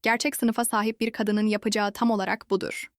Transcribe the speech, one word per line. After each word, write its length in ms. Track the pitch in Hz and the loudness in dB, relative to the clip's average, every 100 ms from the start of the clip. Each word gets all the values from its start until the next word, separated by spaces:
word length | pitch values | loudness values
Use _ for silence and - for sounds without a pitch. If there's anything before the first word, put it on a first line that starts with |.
gerçek 340 | 220 233 294 - | 2 2 0 0
sınıfa 280 | 233 220 | 0 0
sahip 360 | 240 220 220 226 | 0 0 0 0
bir 100 | 226 | -4
kadının 360 | - 214 208 214 | -2 0 2 2
yapacağı 460 | 208 220 214 208 | 0 0 0 -2
tam 180 | 208 233 | 0 2
olarak 400 | 214 190 202 - | 2 0 -4 -2
budur. 380 | 196 - - - | -2 -2 -8 -12